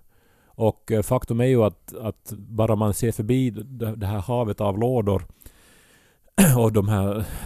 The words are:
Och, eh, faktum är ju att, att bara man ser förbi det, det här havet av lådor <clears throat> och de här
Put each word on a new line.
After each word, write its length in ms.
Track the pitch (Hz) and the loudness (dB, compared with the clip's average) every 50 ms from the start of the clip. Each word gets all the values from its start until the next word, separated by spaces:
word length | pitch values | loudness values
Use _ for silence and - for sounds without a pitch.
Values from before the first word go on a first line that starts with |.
| - _ _ _ _ _ _ _ _ | -12 _ _ _ _ _ _ _ _
Och, 460 | _ _ - 113 107 - _ _ - 113 | _ _ -2 0 0 0 _ _ -2 -2
eh, 100 | 107 101 | 0 0
faktum 380 | - 127 127 - - 120 117 | 0 -2 -2 -2 -2 0 0
är 40 | 120 | 2
ju 180 | 131 135 120 110 | 4 4 4 4
att, 320 | 101 85 _ _ - - | 2 0 _ _ -18 -14
att 380 | 95 113 110 - _ - - 110 | -10 -8 -8 -8 _ -12 -16 -16
bara 400 | 101 101 104 113 107 110 110 110 | -16 -16 -8 -2 0 0 2 2
man 180 | 101 107 107 98 | 2 2 0 0
ser 180 | - - 113 107 | 0 -2 -2 -2
förbi 380 | - 110 104 123 131 131 127 | -2 -2 0 0 0 0 -2
det, 460 | 104 110 107 135 135 120 117 107 110 | -4 -6 -12 -12 -10 -8 -8 -8 -6
det 100 | 113 104 | -6 -6
här 120 | 95 107 104 | -4 -4 -4
havet 420 | 90 - 123 120 123 104 101 - | -4 -4 -2 -2 -2 -2 -2 -2
av 180 | 104 101 95 101 | -2 -2 0 0
lådor 480 | 113 123 131 123 104 101 98 92 85 - - _ - - - _ _ _ _ _ _ _ _ | 0 0 0 0 0 0 0 -2 -2 -8 -18 _ -20 -20 -20 _ _ _ _ _ _ _ _
<clears throat> 640 | _ _ _ _ _ _ _ _ - 196 165 127 123 | _ _ _ _ _ _ _ _ 4 4 6 6 6
och 140 | 117 110 110 | 4 4 4
de 160 | 107 98 101 | 2 2 2
här 360 | 107 98 95 98 101 107 107 - - - - | 2 2 2 0 0 -2 -4 -6 -8 -10 -12